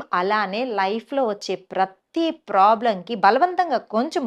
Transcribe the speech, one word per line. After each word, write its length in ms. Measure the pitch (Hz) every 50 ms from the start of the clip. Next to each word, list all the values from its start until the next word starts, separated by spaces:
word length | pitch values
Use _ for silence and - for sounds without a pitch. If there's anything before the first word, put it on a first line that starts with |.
| 269 _ -
అలానే 480 | 180 180 196 208 214 208 190 190 220 254 254 220
లైఫ్‌లో 500 | 196 190 190 208 233 233 _ 285 269 262
వచ్చే 300 | 220 202 202 - - 190 180 -
ప్రతి 600 | _ 185 185 190 185 - _ _ _ _ 339 330 320 320 320 _
ప్రాబ్లంకి 680 | - - 196 190 208 226 214 247 233 208 185 175 - 233
బలవంతంగా 640 | 202 180 196 220 262 311 359 359 359 359 339 269 220 -
కొంచెం 360 | _ - 220 247 320 - 339 269